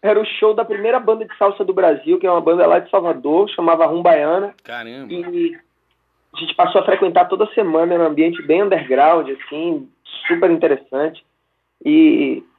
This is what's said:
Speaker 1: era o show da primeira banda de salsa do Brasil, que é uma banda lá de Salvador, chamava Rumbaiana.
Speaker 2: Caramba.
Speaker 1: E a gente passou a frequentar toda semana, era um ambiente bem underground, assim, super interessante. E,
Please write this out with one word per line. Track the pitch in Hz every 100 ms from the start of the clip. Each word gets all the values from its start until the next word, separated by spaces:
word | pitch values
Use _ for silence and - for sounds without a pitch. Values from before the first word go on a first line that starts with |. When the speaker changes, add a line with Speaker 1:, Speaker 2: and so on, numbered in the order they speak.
Speaker 1:
era | 202 208
o | 214
show | - 214
da | 214
primeira | 226 202 214 247
banda | 226 220 220
de | -
salsa | 202 196 190
do |
Brasil, | 190 180 147 - 180
que | 185
é |
uma | 175
banda | 160 170 175
lá | 175
de | 175
Salvador, | 196 175 160 143 160 208
chamava | - 170 165 160
Rumbaiana. | 165 175 160 147 175 202 -
Speaker 2:
Caramba. | - 120 113 123 135
Speaker 1:
E | 175 175 175 170 165 _ _ _ _ _ _ _
a | -
gente | 160 -
passou | 180 190
a | 185
frequentar | 190 190 175 175
toda | 190 208
semana, | - 196 160 170 175
era |
um | 165
ambiente | 151 160 170
bem | 143 160
underground, | 202 185 139 131 147 170 139
assim, | 135 - 147 165 156 131 _ - - -
super | 170 170
interessante. | 165 165 139 - 131 156 165 _ _ _ _ _ _
E, | - 156 156 - 139 127 -